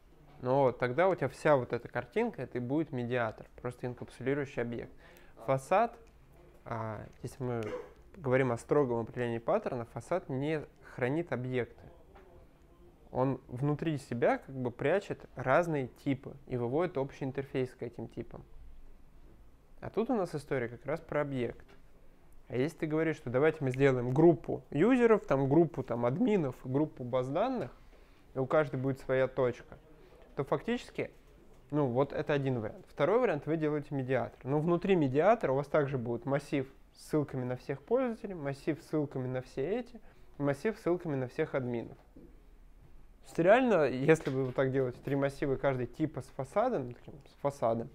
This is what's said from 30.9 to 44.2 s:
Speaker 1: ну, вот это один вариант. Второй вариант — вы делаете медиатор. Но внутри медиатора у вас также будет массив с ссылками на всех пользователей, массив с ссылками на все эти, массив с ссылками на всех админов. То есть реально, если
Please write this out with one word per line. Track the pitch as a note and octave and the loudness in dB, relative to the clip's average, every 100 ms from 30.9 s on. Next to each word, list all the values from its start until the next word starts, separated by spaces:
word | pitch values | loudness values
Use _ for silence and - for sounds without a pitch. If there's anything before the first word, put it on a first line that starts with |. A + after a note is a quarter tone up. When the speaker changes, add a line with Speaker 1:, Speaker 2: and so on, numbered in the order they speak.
| - A#2+ - - - - - - | -8 -8 -8 -20 -20 -20 -20 -4
Speaker 1:
ну, | D3 C3+ | 0 2
вот | A#2+ C#3+ | 2 0
это | - D3+ | -2 0
один | D3 C3+ B2 | 0 2 -2
вариант. | G#2+ - - | -4 -10 -14
Второй | - D3 A#3 | 0 2 4
вариант — | A#3+ D3+ C#3+ | 2 0 -2
вы | D#3+ | 0
делаете | D3+ D3+ C#3+ | 0 -2 -4
медиатор. | C#3 B2+ B2+ A2 - | -4 0 0 -2 -8
Но | B2+ D3+ | -2 0
внутри | D#3+ E3+ G3 | 2 0 4
медиатора | F#3 C#3 C#3 F#3 A#3 C#3+ | 4 4 4 4 4 2
у | |
вас | C3+ D3 | 0 2
также | D#3+ C#3 C#3 | 2 2 -2
будет | A#2 A#2 C3+ | -2 -4 -2
массив | C#3 - D3 C3+ - - | -2 0 -4 -4 -10 -20
с | - - | -20 -2
ссылками | D#3 C3+ C3+ | 0 0 -4
на | B2 B2+ | -4 -6
всех | - C#3 | -6 -8
пользователей, | - B3 B3+ A3 G3+ | 0 0 0 -4 -8
массив | F3+ C#3 C3+ - D3+ | -6 -6 -4 -4 -4
с | - | -2
ссылками | D#3 C#3+ C3+ B2+ | -2 -2 -4 -4
на | B2+ | -4
все | - - D3 A#3 | -6 -6 -4 -4
эти, | A#3+ A3+ - - - - | -6 -14 -20 -20 -20 -4
массив | C#3+ C#3 A3 G#3 | -2 0 -2 -2
с | |
ссылками | E3 F3+ E3 C#3 | 0 0 0 -4
на | B2+ | -4
всех | - D#3 | -2 -2
админов. | C#3+ B2 A#2 A2 - | -2 -2 -4 -6 -14
То | - - - - - - - - - - - - - | -20 -20 -20 -20 -20 -20 -20 -20 -20 -20 -20 -20 -10
есть | - | 2
реально, | E3+ A#3+ B3+ F#3 C#3 | 6 6 6 4 4
если | B2+ D3 D#3 | 2 4 4